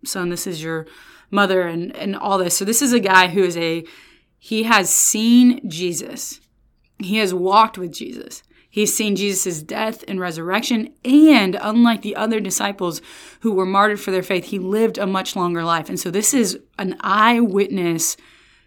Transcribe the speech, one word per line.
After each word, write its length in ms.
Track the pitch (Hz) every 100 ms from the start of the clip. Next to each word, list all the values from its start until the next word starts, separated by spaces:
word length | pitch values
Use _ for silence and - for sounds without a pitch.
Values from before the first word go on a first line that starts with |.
son, 240 | - 190 175
this 180 | 175 196
is 160 | 160
your 240 | 160 160 156 - - - _
mother," 300 | 202 196 185
and, 320 | 175 165 180 -
and 180 | 196
all 240 | 196 202 196
this. 180 | 175 -
So 80 |
this 160 | 202 233
is 120 | 269
a 80 | 240
guy 280 | 190 185 180
who 140 | 185
is 140 | 180 170
a, 280 | 165 165 165 - _ _ _ _
he 240 | - 220
has 260 | 226 214 180
seen 800 | - - 214 226 240 247 247 190
Jesus. 720 | 156 180 175 - - - - _ _ _ _ _ -
He 160 | 190 220
has 180 | 196
walked 420 | 180 185 208 220 190
with 160 | 175
Jesus. 520 | - - - - - _ _ _
He's 240 | 208 208
seen 220 | - 214 190
Jesus' 460 | 202 185 185 160
death 420 | 156 - 220 233 -
and 140 | 190
resurrection, 720 | 180 165 170 202 226 233 - -
and 540 | 247 285 311 247 190 190
unlike 420 | 214 226 240 220
the 140 | 208 -
other 220 | 220 220
disciples 640 | 190 - 202 202 175 156 - - - -
who 120 | 226
were 140 | 190 185
martyred 320 | 196 214 208
for 120 | 202
their 100 | 190
faith, 240 | 185 185 -
he 140 | 196
lived 360 | 185 208 226 220
a 100 | 196
much 260 | 190 185
longer 300 | 196 175 170
life. 240 | 165 165 156
And 100 | 185
so 120 | 180
this 220 | 190 214
is 260 | 277 196 - _ -
an 180 | 190 -
eyewitness 1160 | - 208 220 233 226 196 196 190 175 165 - - _ _ _ _